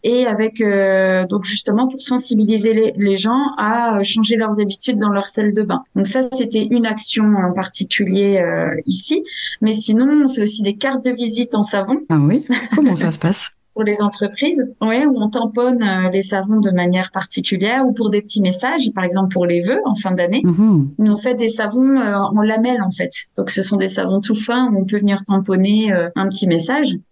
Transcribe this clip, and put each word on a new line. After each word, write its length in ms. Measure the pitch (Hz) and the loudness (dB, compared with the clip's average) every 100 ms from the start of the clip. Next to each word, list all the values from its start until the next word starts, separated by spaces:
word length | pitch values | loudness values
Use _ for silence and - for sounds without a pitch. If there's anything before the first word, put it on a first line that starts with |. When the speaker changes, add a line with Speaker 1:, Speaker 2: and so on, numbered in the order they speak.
Speaker 1:
Et 240 | - 247 247 | 2 2 2
avec, 340 | 208 220 220 | 0 -2 0
euh, 640 | 220 196 190 190 190 185 185 | 0 2 2 2 2 2 0
donc 180 | 202 | -2
justement 440 | 185 208 - 208 262 | -2 -4 0 0 0
pour 120 | 262 | -2
sensibiliser 720 | - 254 - 220 208 220 214 | -2 -2 0 0 2 2 2
les, 220 | 220 220 - | 2 0 0
les 200 | 202 196 | 0 0
gens 240 | 208 254 285 277 | 0 0 -2 -2
à, 400 | 214 233 240 208 | -2 0 0 0
euh, 60 | |
changer 320 | 208 220 214 226 | 0 0 2 2
leurs 260 | 220 208 | 0 0
habitudes 380 | 202 - - 214 | -2 -2 -2 0
dans 100 | 208 | 0
leur 180 | 196 196 | 0 -2
salle 260 | - 214 208 | -2 0 0
de 80 | |
bain. 180 | 196 175 - 196 | -2 -4 -4 -2
Donc 100 | 196 | 0
ça, 160 | 262 254 | 0 -2
c'était 320 | 262 220 220 | -2 -2 -2
une 220 | 214 240 226 | 0 0 0
action 380 | 214 - 220 214 | -2 -2 2 2
en 260 | 202 180 | 4 2
particulier, 880 | 185 185 - 185 - 196 190 202 196 | -2 -4 -4 -4 -2 0 2 2 2
euh, 320 | 175 165 165 - - | 0 -2 -2 -4 -4
ici. 380 | 190 - 311 - - - - | -2 0 -2 -4 -10 -10 -2
Mais 140 | 214 | 0
sinon, 340 | 220 214 220 262 302 277 | 0 2 2 4 4 2
on 40 | |
fait 140 | 254 | 2
aussi 180 | 208 214 | -2 0
des 140 | 202 208 | -2 -2
cartes 280 | 262 262 | -2 -2
de 60 | 254 | -2
visite 460 | 240 240 226 240 214 | -2 -2 -2 -2 0
en 80 | |
savon. 340 | 208 202 196 277 - | 0 -2 -2 -2 0
Speaker 2:
Ah 100 | 160 | 2
oui ? 200 | 143 240 - 233 - - | 4 2 0 -4 0 2
Comment 200 | 285 175 | 2 2
ça 160 | 170 | -2
se 60 | 156 | -2
passe ? 300 | 165 196 - _ | -2 -2 -4 _
Speaker 1:
<laughs> 120 | _ | _
Pour 100 | - | -4
les 180 | 208 208 | -2 0
entreprises, 640 | 208 - 202 - 294 311 254 - | -2 -2 -6 -2 0 0 -2 -2
ouais, 240 | 220 226 294 | 0 2 2
où 100 | 247 | 2
on 100 | 208 | 0
tamponne, 540 | 233 226 220 247 240 | -2 -2 0 0 2
euh, 260 | 214 185 185 | 0 0 0
les 100 | 185 | 0
savons 360 | 190 196 190 220 | -2 -2 0 2
de 100 | 202 | 2
manière 400 | 180 180 185 185 | 2 2 0 -2
particulière 720 | 190 - - - - 196 254 262 | -6 -4 -4 -2 0 0 2 0
ou 60 | |
pour 200 | 214 214 | 0 0
des 100 | 208 | 0
petits 200 | 208 214 | -2 0
messages, 480 | 185 185 262 320 226 | 0 0 -2 -2 -2
par 100 | 196 | -2
exemple 300 | 180 190 190 | -2 0 0
pour 140 | 185 175 | 0 0
les 140 | 175 | 0
vœux 200 | 180 294 403 | 0 0 0
en 100 | 202 | -2
fin 160 | 190 | -2
d'année. 300 | 180 175 220 185 | 0 0 2 2
Speaker 2:
Mhm. 460 | 170 220 180 139 - | 4 4 4 2 0
Speaker 1:
Nous, 120 | 214 | 2
on 60 | 208 | 2
fait 160 | 262 240 | 0 0
des 140 | 226 | -2
savons, 500 | 226 214 233 262 269 | -2 -2 2 2 2
euh, 140 | 220 202 | 2 0
en 260 | 196 208 | 0 0
lamelles, 400 | 214 220 240 240 | 2 2 0 0
en 80 | 190 | -2
fait. 200 | 185 175 - - - | -4 -6 -6 -8 -6
Donc, 140 | 196 | -4
ce 140 | - | -2
sont 140 | 190 208 | -2 0
des 100 | 190 | -2
savons 340 | 190 185 190 | -2 -2 -2
tout 140 | 202 214 | 0 -4
fins 340 | - 240 254 | -2 0 2
où 80 | 196 | 0
on 60 | 190 | 0
peut 140 | 208 | 0
venir 240 | 202 196 196 | 0 0 0
tamponner, 680 | 196 190 185 190 214 220 | -2 2 0 2 2 2
euh, 160 | 180 170 175 | 0 0 -2
un 140 | 190 | -2
petit 180 | 190 185 | 0 0
message. 480 | 165 165 277 262 180 - | 0 0 0 0 -4 -8